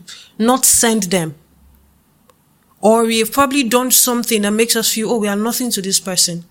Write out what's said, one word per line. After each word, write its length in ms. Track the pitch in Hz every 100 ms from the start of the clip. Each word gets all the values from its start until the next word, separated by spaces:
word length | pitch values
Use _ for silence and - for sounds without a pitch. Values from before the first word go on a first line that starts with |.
| - - - -
not 260 | 226 254
send 400 | - - 233 226
them. 320 | 185 175 156 143 _ _ _ _ _ _ _ _ _ _ _ _ _ _
Or 240 | 202 226
we 160 | 226 226
have 120 | 220
probably 300 | 277 277 285
done 300 | 233 247 254
something 500 | - 247 240 - 220
that 80 | 202
makes 240 | 214 233
us 180 | 233 208
feel, 200 | 220 220
"Oh, 60 | 233
we 100 | 208
are 80 | 202
nothing 340 | 220 233 247
to 100 | 202
this 200 | 190 196
person." 440 | 190 180 - 170 170